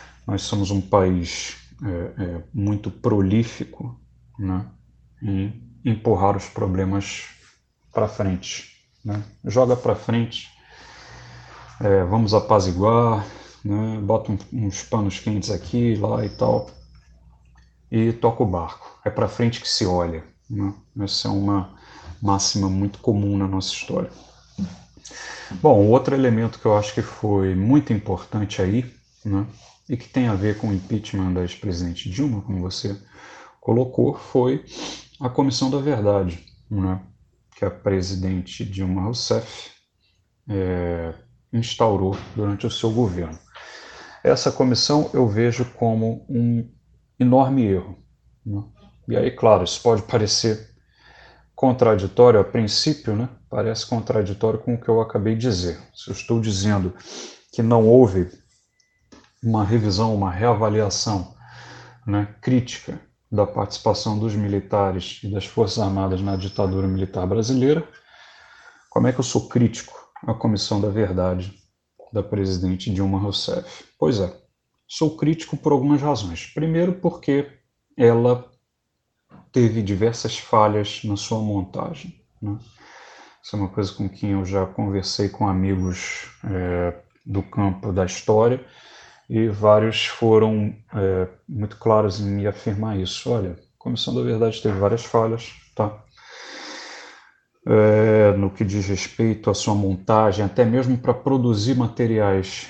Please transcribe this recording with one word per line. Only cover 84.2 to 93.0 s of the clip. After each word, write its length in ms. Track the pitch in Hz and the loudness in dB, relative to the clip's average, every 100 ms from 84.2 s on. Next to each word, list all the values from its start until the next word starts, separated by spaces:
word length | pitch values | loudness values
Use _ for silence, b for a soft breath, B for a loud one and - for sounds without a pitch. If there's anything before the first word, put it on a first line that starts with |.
| 104 | -2
eu 140 | 98 92 | -2 0
já 200 | 98 92 | -2 -2
conversei 640 | - 104 98 92 - 101 | -2 -2 -2 -4 -2 -4
com 180 | - 104 | -2 0
amigos, 800 | 92 95 95 92 92 - - - - | 0 0 0 -2 -4 -8 -10 -14 -12
é, 500 | - 92 90 87 87 87 - _ - | -8 -4 -2 -2 -2 -6 -14 _ -6
do 160 | 101 | -6
campo 480 | 95 - 101 92 104 | -4 -2 0 -2 -4
da 140 | 92 90 | -2 -2
história, 600 | - - 110 117 127 - B B B B B B | -2 2 4 4 2 -6 B B B B B B
e 180 | 113 113 | 0 0
vários 560 | 104 107 107 110 107 - | 4 6 6 6 0 -4
foram, 720 | - 113 110 110 107 104 - - | 0 6 6 6 2 -2 -6 -8
é, 340 | 107 95 92 92 - - | -2 0 0 -2 -6 -10
muito 300 | 120 104 - | -6 -6 -2
claros 420 | 113 107 107 95 | 2 4 2 -2
em 100 | 101 | -2
me 180 | 101 104 | -2 -2
afirmar 520 | 101 - 101 110 | -4 -6 -4 -4
isso. 320 | 101 | -4